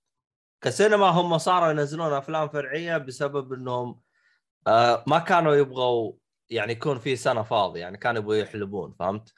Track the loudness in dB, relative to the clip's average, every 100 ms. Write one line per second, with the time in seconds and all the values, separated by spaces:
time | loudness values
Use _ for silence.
0 | _ _ _ _ _ _ -4 2 4 6
1 | 6 4 2 0 2 2 2 0 -2 -2
2 | -2 -2 -2 -4 -4 -4 -6 -6 -4 -4
3 | -6 -6 -4 -4 -6 -10 -6 -4 -6 -10
4 | _ _ _ _ _ _ 2 4 6 2
5 | 2 0 4 2 4 4 2 0 0 0
6 | -2 -8 _ _ _ -6 -4 -4 -4 -4
7 | -2 -2 0 -2 0 0 0 -4 -12 -6
8 | -4 -2 0 -2 -2 -6 -8 -8 -10 -6
9 | -4 -4 -10